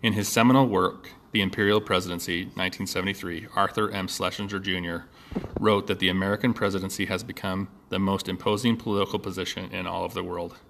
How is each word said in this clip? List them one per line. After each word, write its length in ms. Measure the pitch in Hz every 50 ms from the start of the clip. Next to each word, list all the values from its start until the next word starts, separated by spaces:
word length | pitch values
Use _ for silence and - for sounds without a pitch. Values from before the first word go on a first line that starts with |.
| -
In 100 | 113 101
his 160 | 107 104 -
seminal 380 | - - 117 123 131 135 135
work, 440 | 123 104 92 90 90 - - - - - - - - -
The 80 | 110
Imperial 400 | 98 95 95 - 104 101 104 107
Presidency, 680 | 104 - 101 92 90 90 87 87 - - 90 87 92 95 -
nineteen 300 | - 92 92 - - 98
seventy-three, 600 | 92 - 98 90 98 98 - - 90 85 80 107 - -
Arthur 360 | - 98 98 - - 107 104
M. 180 | 104 101 95 95
Schlesinger 500 | - - 98 90 - - 107 101 101 98
Junior 480 | 95 101 92 90 87 85 85 85 - - - - - - - - - - - -
wrote 280 | - 107 107 101 95
that 120 | - 101 90
the 120 | - 92
American 420 | 90 92 95 98 101 104 - 127 113
presidency 540 | - 107 101 98 95 92 95 - - 104
has 160 | 87 92 92 107
become 460 | 127 95 - - 101 92 95 98 - - - _ -
the 100 | - 95
most 300 | 98 98 98 95 - -
imposing 480 | 92 92 - 101 104 104 117 120 113
political 420 | 113 - 117 104 101 98 95 - 104
position 520 | 95 101 92 92 92 - - - 95 - -
in 140 | 92 92
all 180 | 87 87 90 90
of 100 | 87 87
the 100 | 92 92
world. 320 | 90 87 87 85 87 - - - -